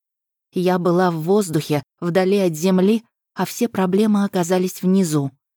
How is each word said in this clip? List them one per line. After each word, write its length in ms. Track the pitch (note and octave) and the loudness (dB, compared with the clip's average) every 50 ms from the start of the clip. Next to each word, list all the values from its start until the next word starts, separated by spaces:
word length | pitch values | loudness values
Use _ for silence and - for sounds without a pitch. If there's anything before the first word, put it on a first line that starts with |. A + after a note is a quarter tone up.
| _ _ _ _ _ _ _ _ _ _ | _ _ _ _ _ _ _ _ _ _
Я 260 | - F#3 F3 F3+ F3+ F3+ | -6 -2 0 0 0 0
была 320 | F3 F#3 E3+ F3+ F#3 F3+ | 0 2 2 2 2 0
в 80 | E3 D#3+ | 0 -2
воздухе, 640 | D#3 E3+ G3 G#3+ G3+ E3+ D#3 D#3 - - D3+ C#3+ - _ _ _ | -2 0 0 0 0 0 -4 -4 -2 -2 -4 -4 -4 _ _ _
вдали 380 | E3+ F3 E3 F#3+ F#3 F#3 G3+ G3+ | -6 -2 0 0 2 2 2 2
от 180 | F#3+ F3 D#3 | 0 0 0
земли, 480 | D3+ E3+ F#3+ F#3 F#3 F#3 G3+ A3+ A3 - _ _ _ _ _ _ | 0 0 2 2 4 4 2 2 0 -2 _ _ _ _ _ _
а 100 | - F#3 | -6 -6
все 240 | - - - A#3+ A3+ | -6 -4 -4 -4 -4
проблемы 560 | - G3+ F#3 F#3 F#3 G3 A3 A3 G#3 G3+ G3+ | -2 -2 -2 0 2 2 2 2 2 0 0
оказались 580 | G3 - F#3 F3 E3+ F#3 F#3 F#3 F3+ - - | -2 -2 -2 -2 0 0 0 -2 -4 -6 -4
внизу. 480 | - F3+ F#3+ G3 F#3 D#3+ D3+ D3 C#3 C3+ - _ _ _ _ | 0 0 2 2 2 0 0 -2 -2 -4 -8 _ _ _ _